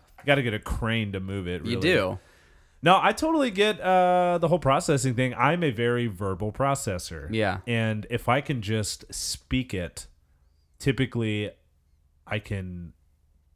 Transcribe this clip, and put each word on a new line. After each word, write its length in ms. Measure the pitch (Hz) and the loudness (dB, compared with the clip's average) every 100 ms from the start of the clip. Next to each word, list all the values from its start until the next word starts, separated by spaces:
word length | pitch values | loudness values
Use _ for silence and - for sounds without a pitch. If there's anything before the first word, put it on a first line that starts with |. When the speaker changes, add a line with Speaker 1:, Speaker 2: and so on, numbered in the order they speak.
| _ - | _ -6
Speaker 1:
You 60 | 143 | 0
gotta 160 | 139 | 2
get 100 | 120 | 0
a 60 | 104 | -4
crane 540 | - - 113 113 104 | -4 -4 -2 0 -2
to 60 | 95 | -4
move 280 | 95 98 90 | -6 -4 -4
it, 180 | 87 107 | -4 -4
Speaker 2:
You 120 | 120 | 0
Speaker 1:
really. 40 | |
Speaker 2:
do. 380 | 156 143 95 95 - _ _ - _ _ | 2 2 2 -2 -10 _ _ -20 _ _
Speaker 1:
No, 160 | 160 185 | 4 6
I 120 | 180 | 4
totally 360 | - 320 320 254 | 2 0 2 2
get, 320 | 185 214 185 | 2 2 2
uh, 560 | 185 185 180 180 175 175 | 2 4 6 4 2 2
the 80 | 160 | 2
whole 120 | 175 | 2
processing 560 | 135 143 - 135 131 117 | 4 2 2 2 2 0
thing. 180 | 127 | 0
I'm 300 | 120 135 175 | 2 2 2
a 80 | 156 | 0
very 340 | 107 120 120 120 | 0 0 2 -2
verbal 460 | 90 98 92 104 | -4 -4 -4 -4
processor. 760 | - 139 135 107 90 - 80 87 | 0 0 0 -2 -4 -6 -10 -4
Speaker 2:
Yeah. 300 | 110 101 95 120 | 0 0 0 -2
Speaker 1:
And 400 | 113 110 107 92 | 0 0 -2 -4
if 180 | 120 - | -2 0
I 120 | 135 | 0
can 200 | 147 127 | 0 -4
just 500 | 98 110 101 - - | -2 -2 -2 -8 -12
speak 640 | - - - - 131 123 | -10 -8 -8 -4 -2 -2
it, 320 | 92 85 - - _ _ _ _ _ _ - | -6 -6 -10 -18 _ _ _ _ _ _ -4
typically 720 | 139 127 123 117 110 107 104 - _ _ _ _ _ _ - | -2 0 0 -2 -2 -2 -4 -10 _ _ _ _ _ _ -8
I 100 | 107 | -6
can 560 | - 98 92 87 82 - _ _ _ _ _ | -6 -8 -8 -10 -14 -18 _ _ _ _ _